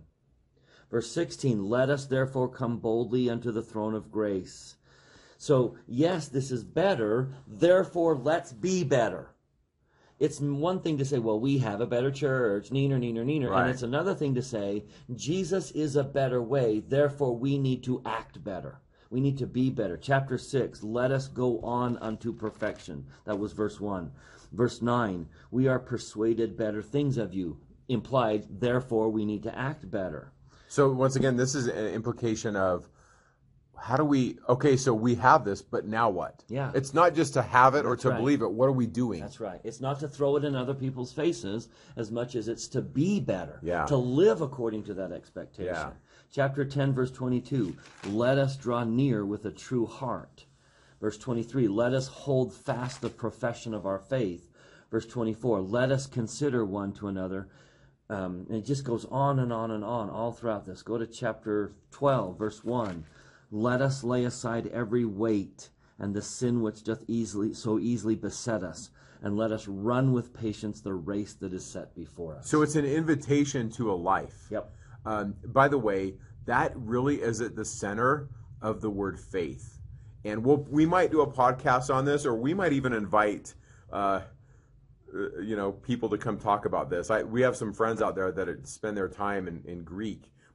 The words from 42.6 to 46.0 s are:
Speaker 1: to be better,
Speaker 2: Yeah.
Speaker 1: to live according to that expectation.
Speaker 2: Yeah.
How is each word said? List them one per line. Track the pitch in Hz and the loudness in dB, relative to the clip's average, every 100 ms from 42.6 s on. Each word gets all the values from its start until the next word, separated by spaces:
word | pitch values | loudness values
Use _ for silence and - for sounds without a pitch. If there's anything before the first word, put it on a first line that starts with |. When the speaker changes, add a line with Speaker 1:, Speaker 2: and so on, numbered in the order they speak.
| - | -4
Speaker 1:
to | 131 | -4
be | 95 131 175 208 | -2 0 2 2
better, | 131 95 82 - | 0 -4 -6 -8
Speaker 2:
Yeah. | 80 85 76 | -2 0 2
Speaker 1:
to | 135 | 2
live | 123 135 208 196 | 2 4 4 4
according | 139 135 113 107 | 0 -2 -4 -4
to | 104 | -6
that | 95 92 | -6 -6
expectation. | 85 - 92 80 - 90 | -8 -12 -14 -12 -8 -4
Speaker 2:
Yeah. | 85 71 - | -4 -6 -10